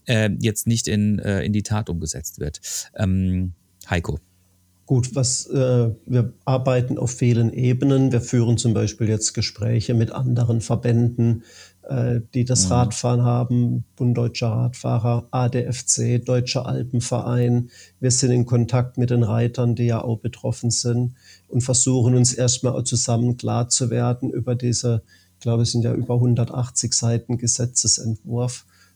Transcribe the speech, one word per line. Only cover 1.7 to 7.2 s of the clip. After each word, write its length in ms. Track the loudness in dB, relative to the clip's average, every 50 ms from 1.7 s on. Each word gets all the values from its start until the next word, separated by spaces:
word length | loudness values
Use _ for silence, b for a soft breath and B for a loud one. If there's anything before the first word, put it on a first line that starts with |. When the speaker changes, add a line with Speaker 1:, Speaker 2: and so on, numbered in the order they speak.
| -4 -4 -4 -4
Speaker 1:
umgesetzt 480 | -6 -6 -6 -6 -8 -8 -10 -12 -10 -8
wird? 220 | -8 -8 -8 -10 B B B B B B B
Ähm, 580 | -2 0 0 2 2 2 0 0 0 -2 -4 -6 -10 _ _ _ _ -6
Heiko. 320 | -4 -2 -2 -2 -4 -6 -8 -10 _ _ _ _ _ _ _ _ _ _ _ _
Speaker 2:
Gut, 260 | 0 0 0 0 0 -2
was, 320 | -2 -2 0 -2 -4 -6
äh, 460 | -4 -2 0 2 2 2 2 2 0 -2 -6 -6
wir 260 | -2 0 0 0 0 -4 _ _
arbeiten 520 | -2 0 0 2 2 2 2 0 0 -2
auf 140 | -2 -2 -4
vielen 420 | -2 0